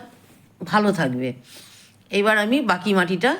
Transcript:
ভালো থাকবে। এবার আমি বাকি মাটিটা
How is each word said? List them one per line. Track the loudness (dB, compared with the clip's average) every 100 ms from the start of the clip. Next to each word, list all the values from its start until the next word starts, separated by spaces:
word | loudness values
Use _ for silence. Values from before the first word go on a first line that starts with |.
| -4 -20 _ -20 _ -18
ভালো | -2 0 2
থাকবে। | 0 -2 -2 -6 -8 -14 -20 -20 -20 -20 _ -6
এবার | -2 2 2
আমি | 2 0
বাকি | 0 -2 0
মাটিটা | 0 2 0 0 -2